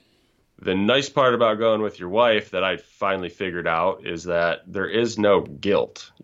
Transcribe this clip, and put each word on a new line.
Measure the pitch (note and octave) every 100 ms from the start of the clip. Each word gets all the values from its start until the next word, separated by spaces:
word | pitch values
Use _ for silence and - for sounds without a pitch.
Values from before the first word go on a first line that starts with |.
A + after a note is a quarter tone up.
| _ _ _ _ _ -
the | - F#2+
nice | G#2 C3+ C#3
part | D3 B2+ A#2+
about | A2+ A2
going | A2+ G#2+
with | G#2+ -
your | F2+
wife | G#2+ A#2+ G#2+ G#2
that | F2+
I | F#2+ F2
finally | - - G2 F#2+ F2
figured | - F#2 F2 E2+
out | E2 F2+ - -
is | E2+ E2+
that | E2+ E2+ - F2+
there | F#2+ E2+
is | G#2+ A#2 G#2+
no | G#2 F#2
guilt. | C#2+ C#2+ F#2+ F2+ A#1+ - - _